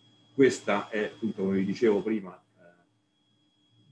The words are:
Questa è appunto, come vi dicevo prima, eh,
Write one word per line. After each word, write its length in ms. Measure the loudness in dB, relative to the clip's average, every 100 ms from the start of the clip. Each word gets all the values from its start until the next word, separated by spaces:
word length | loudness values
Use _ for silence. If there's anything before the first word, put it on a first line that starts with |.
| _ _ _
Questa 540 | 4 4 4 -2 -2 -2
è 160 | -4
appunto, 380 | -6 -4 -6 -2
come 160 | -2 0
vi 60 |
dicevo 360 | -2 2 2 2
prima, 340 | 0 -4 -6 -18
eh, 260 | _ _ -20 _ _ _ _ _ _ _ _ _ _ _ _